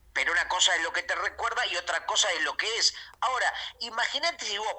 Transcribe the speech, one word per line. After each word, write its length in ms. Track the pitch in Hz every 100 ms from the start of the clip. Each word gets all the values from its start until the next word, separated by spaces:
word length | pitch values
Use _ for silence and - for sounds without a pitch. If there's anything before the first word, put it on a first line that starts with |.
| -
pero 200 | 135 160
una 140 | 175 160
cosa 260 | 180 185 170
es 80 |
lo 80 | 165
que 120 | 175
te 120 | 175 175
recuerda 500 | 190 - 226 233 208
y 100 | 175
otra 280 | 170 160 -
cosa 240 | 214 208
es 100 | 165
lo 140 | 147 -
que 100 | 208 220
es. 160 | - - - -
Ahora, 300 | 240 247 180 - - -
imagínate 640 | 233 226 226 277 330 - 220
si 120 | 202
vos, 180 | 214